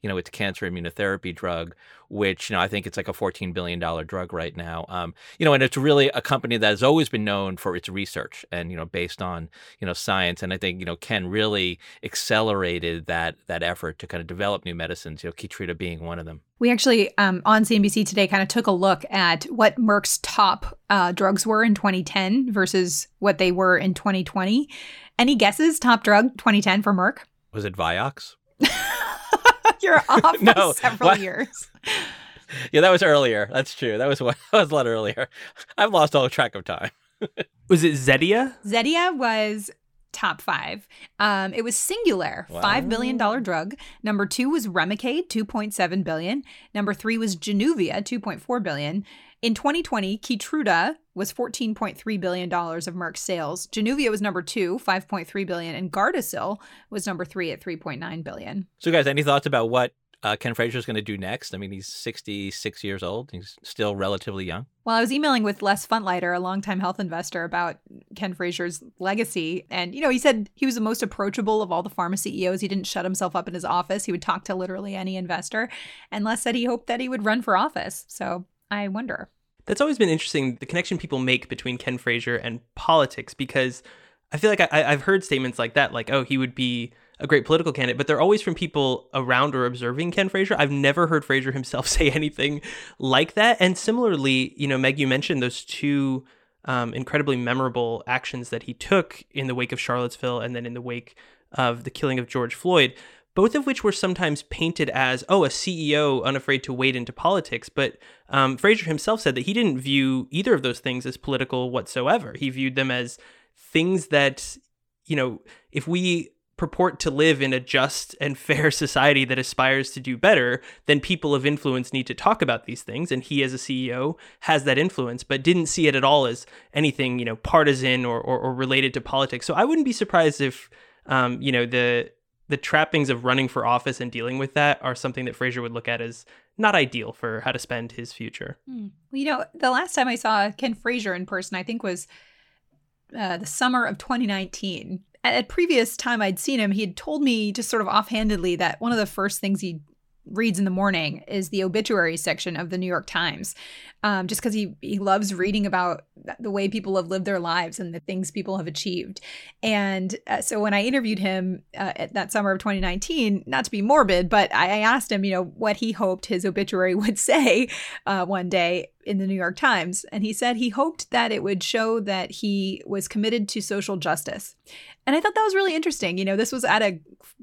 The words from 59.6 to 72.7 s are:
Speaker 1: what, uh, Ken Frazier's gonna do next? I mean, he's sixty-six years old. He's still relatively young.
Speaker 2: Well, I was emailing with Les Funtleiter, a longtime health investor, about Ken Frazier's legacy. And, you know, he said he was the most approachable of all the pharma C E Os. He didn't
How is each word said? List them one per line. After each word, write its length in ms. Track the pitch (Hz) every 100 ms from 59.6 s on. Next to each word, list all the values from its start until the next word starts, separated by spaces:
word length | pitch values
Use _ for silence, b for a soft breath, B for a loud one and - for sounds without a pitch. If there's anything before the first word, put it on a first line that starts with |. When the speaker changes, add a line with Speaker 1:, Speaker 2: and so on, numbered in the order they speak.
| 113
Speaker 1:
what, 240 | 123 123 _ _ _
uh, 120 | 107 110
Ken 180 | 123
Frazier's 320 | 117 117 123 120
gonna 160 | 110
do 160 | 107 101
next? 380 | 92 120 - 92
I 20 |
mean, 140 | 98
he's 160 | 95 95
sixty-six 960 | - - 113 - 101 98 - 110 -
years 180 | 101 98
old. 300 | 90 104 135
He's 260 | 90 98 -
still 320 | - - 107 101
relatively 500 | 95 98 - 98 92
young. 220 | 85 127 _ -
Speaker 2:
Well, 100 | 226
I 60 |
was 100 | 233
emailing 300 | 269 302 254
with 220 | 208 202
Les 240 | 202 196 -
Funtleiter, 480 | 220 196 180 175 175
a 40 |
longtime 400 | 180 190 202 190
health 200 | 190 190
investor, 440 | 190 165 175 180
about 360 | 165 175 175 - _ - _ -
Ken 200 | 190 175
Frazier's 480 | 175 175 175 165 - _
legacy. 640 | 185 208 226 190 160 180 -
And, 240 | - 175 254
you 60 |
know, 80 | 302
he 100 | 254
said 320 | 294 226 202
he 140 | _ 269
was 80 | 233
the 60 |
most 200 | 220 226
approachable 640 | 214 - 202 202 208 214
of 80 | 202
all 100 | 170
the 80 | 180
pharma 280 | - 175 196
C 260 | 208 -
E 40 | 180
Os. 140 | 185
He 60 |
didn't 180 | 202